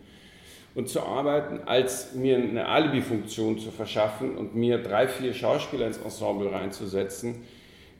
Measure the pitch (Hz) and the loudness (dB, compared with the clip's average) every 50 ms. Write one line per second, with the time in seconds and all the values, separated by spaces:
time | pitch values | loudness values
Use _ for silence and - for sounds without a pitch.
0 | - - - - - - - - - - - - - - - - 117 - - - | -18 -20 -20 -20 -20 -20 -20 -20 -20 -20 -20 -20 -20 -10 -8 -6 -6 -4 -4 -4
1 | - - 101 127 143 143 143 147 147 - - - - - 110 131 127 127 - - | -4 -2 -2 0 2 2 2 2 0 -2 -6 -8 -2 2 4 4 4 4 0 -4
2 | - - - 131 127 135 131 123 120 104 107 117 - - 104 139 160 151 135 127 | -8 -8 -4 0 4 4 6 6 4 2 0 -2 0 2 4 4 4 4 2 2
3 | - - 117 107 101 - - - 110 110 113 110 110 110 107 - 110 104 - 110 | 2 2 0 -2 -2 -4 -4 -2 0 0 0 0 -4 -8 -8 -6 -6 -2 0 2
4 | 107 107 107 - - 131 - - 104 - - 113 117 120 120 117 120 117 101 107 | 2 2 0 -2 -4 -4 -4 -4 -6 -4 -2 0 2 2 2 2 0 2 4 4
5 | 127 131 - - 131 127 113 - - 110 127 147 147 - - 131 117 113 107 - | 4 4 2 -2 -4 -4 -2 0 2 2 2 2 0 -2 -2 -2 -2 -2 -2 -4
6 | - 107 110 - 110 104 101 101 101 98 95 95 92 98 95 - - 98 92 95 | -8 -10 -8 -4 -2 -2 0 0 0 -2 -2 -2 -4 -6 -6 -6 -8 -4 -2 -2
7 | 101 98 - - - 120 120 117 - - - - - - - - - - - - | -2 -2 -4 -6 -6 -6 -6 -8 -12 -16 -20 -20 -20 -20 -20 -20 -20 -20 -20 -18